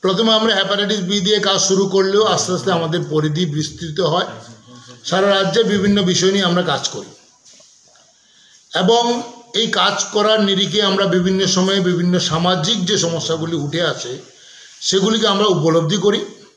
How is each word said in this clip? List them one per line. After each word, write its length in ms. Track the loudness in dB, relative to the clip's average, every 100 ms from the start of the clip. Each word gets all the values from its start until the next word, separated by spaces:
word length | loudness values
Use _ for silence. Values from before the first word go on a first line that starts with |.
প্রথমে 320 | 0 2 2
আমরা 220 | 2 2 0
hepatitis 440 | 0 -2 -2 -2
বি 200 | -2 -2
দিয়ে 200 | 0 0
কাজ 220 | 0 0
শুরু 260 | 0 2 2
করলেও 360 | 0 2 2
আস্তে 300 | 2 0 -2
আস্তে 180 | -4 -2
আমাদের 300 | -2 -2 -4 -2
পরিধি 360 | -2 0 -2 -2
বিস্তৃত 540 | -2 -6 -8 -12 -2
হয়। 260 | 0 0 -2 -10 -18 -20 -20 -20 -20 -16 -4
সারা 240 | 0 2
রাজ্যে 340 | 2 2 2
বিভিন্ন 400 | 2 2 2 2
বিষয় 280 | 2 2 2
নিয়ে 120 | 2
আমরা 180 | 0 0
কাজ 280 | 0 -2 -4
করি 160 | -10 -14 -20 _ _ -20 -20 -20 _ _ _ _ _ _ _ -20 -20 _ -2
এবং 440 | 2 4 2 -2 -6 -14 -10
এই 140 | -4 -2
কাজ 360 | 2 0 0
করার 400 | -2 0 2 2
নিরিখে 380 | 2 0 0 0
আমরা 240 | 0 2 2
বিভিন্ন 420 | 2 2 0 0
সময়ে 320 | 0 2 2
বিভিন্ন 400 | 0 0 0 0
সামাজিক 680 | 0 -2 0 0 0 -2 -2
যে 120 | 0
সমস্যাগুলি 580 | -2 -4 -4 -4 -4 -4
উঠে 260 | -4 -2
আসে 360 | -2 -4 -8 -12 -14 -20 -20 -20 -20 -12
সেগুলিকে 460 | -2 0 0 0 0
আমরা 180 | 2 2
উপলব্ধি 520 | 2 2 2 2 0
করি। 280 | 0 0 -4 -14 -20